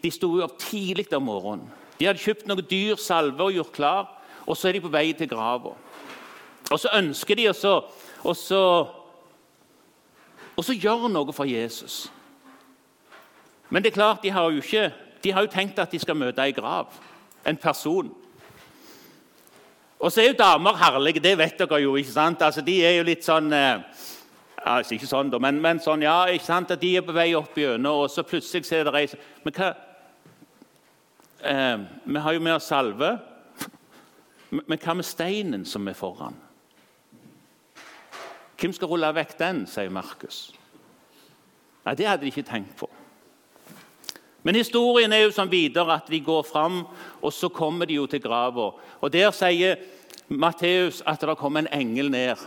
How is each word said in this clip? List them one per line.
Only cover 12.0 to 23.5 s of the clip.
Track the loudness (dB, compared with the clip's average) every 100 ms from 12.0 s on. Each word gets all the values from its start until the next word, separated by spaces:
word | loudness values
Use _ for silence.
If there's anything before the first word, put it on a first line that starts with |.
| -12 -18 -20 _ -20 -20 _ _ _ _ _ -20 -20 _ _ _ _
Men | 0
det | 2
er | 2
klart, | 2 2
de | -2
har | 0 0
jo | 0
ikke, | 0 0 0 -4 -20 -6
de | -2
har | 0
jo | 0
tenkt | 0 -4 -4
at | -4
de | -4
skal | -4 -2
møte | -2 0
en | -2
grav, | -2 -4 -6 -6 -14 -20 -20 -20 -6 -4
en | 0
person. | -2 -2 -2 -2 -4 -12 -20 -20 -20 -20 -20 -20 -20 -20 -20 -20 _ _ -20 -20 -20 _ _ _
Og | 0
så | 6
er | 6
jo | 8
damer | 6 8 6 6
herlige, | 4 6 2 4
det | 4 4
vet | 2 2
dere | 2 4
jo, | 4 2
ikke | 0
sant? | 2 2 4
Altså, | 2 2 0
de | 4
er | 6 4
jo | 2
litt | 0
sånn, | 2 2 4